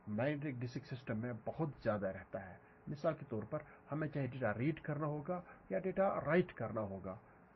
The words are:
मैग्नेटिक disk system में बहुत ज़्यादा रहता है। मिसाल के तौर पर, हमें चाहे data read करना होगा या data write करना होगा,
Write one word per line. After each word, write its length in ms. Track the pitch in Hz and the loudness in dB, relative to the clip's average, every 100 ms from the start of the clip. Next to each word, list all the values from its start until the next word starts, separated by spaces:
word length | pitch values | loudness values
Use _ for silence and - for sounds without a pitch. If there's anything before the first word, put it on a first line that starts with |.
| - | -4
मैग्नेटिक 520 | 107 135 151 151 123 | 2 2 2 -2 -2
disk 240 | 120 135 | -2 -4
system 320 | - 127 - 110 | -6 -8 -2 -2
में 200 | 123 113 | -2 -4
बहुत 460 | - - 156 - | -4 0 -2 0
ज़्यादा 280 | 117 104 95 | 2 4 2
रहता 280 | 92 - 98 | -2 -6 -6
है। 220 | 95 - - - - | -6 -12 -18 -14 -8
मिसाल 260 | 143 170 | -2 0
के 120 | 156 143 | 0 -2
तौर 180 | 110 | -4
पर, 140 | 107 151 - - - | -2 -4 -6 -16 -6
हमें 180 | 147 156 | -2 0
चाहे 200 | 151 127 | 0 -2
data 220 | 131 120 | 0 0
read 280 | 104 135 156 | 2 2 0
करना 280 | - 143 151 | -2 -2 0
होगा 380 | 147 143 180 - - - | -2 -2 -4 -6 -14 -2
या 60 | 190 | 0
data 300 | 185 190 196 | 2 4 4
write 440 | - 131 170 180 | 4 4 6 6
करना 280 | - 110 110 | 2 -2 0
होगा, 400 | 104 95 95 95 - - - | 0 -2 -6 -8 -10 -20 -12